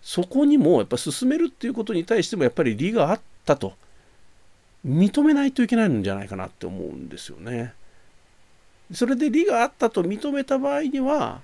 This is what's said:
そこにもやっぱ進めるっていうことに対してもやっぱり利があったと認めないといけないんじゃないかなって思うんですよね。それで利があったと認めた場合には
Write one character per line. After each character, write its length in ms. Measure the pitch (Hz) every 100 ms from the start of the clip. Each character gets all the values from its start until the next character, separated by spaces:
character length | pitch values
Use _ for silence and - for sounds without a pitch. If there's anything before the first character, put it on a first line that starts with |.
そ 220 | - -
こ 220 | 277 262 294
に 120 | 294
も 220 | 160 160
や 60 | 104
っ 20 |
ぱ 100 | -
進 320 | - 135 254
め 80 | 311
る 120 | 339
っ 0 |
て 160 | - 240
い 20 |
う 40 | 233
こ 80 |
と 100 | 214
に 120 | 190 170
対 180 | 226
し 80 | 175
て 40 | 208
も 80 |
や 60 | 127
っ 40 |
ぱ 100 | -
り 120 | 143 104
利 160 | 170
が 200 | 226 147
あ 40 | 208
っ 60 | - - -
た 100 | 143
と 180 | 98 - - - _ - - - - - _ _
認 380 | 143 143 196 294
め 140 | 294 285
な 100 | 277
い 60 |
と 100 | 269
い 60 | 240
け 80 | 233
な 100 | 214
い 40 |
ん 120 | 113
じ 80 | 98
ゃ 60 | 98
な 80 |
い 40 | 98
か 80 | 95
な 120 | 92
っ 20 |
て 160 | - 90
思 180 | 92 78
う 40 |
ん 180 | 71 67
で 120 | 71
す 100 | -
よ 80 | -
ね。 380 | 98 120 117 - - - - - _ _ - _ _ _ _
そ 120 | 170 240
れ 100 | 262
で 140 | 294
利 160 | 254 403
が 160 | 233
あ 40 | 247
っ 60 | _
た 120 | 240
と 140 | 220
認 280 | 175 202 294
め 120 | 277
た 140 | 269 269
場 160 | 277 285
合 80 |
に 160 | 302 277
は 420 | 262 294 113 120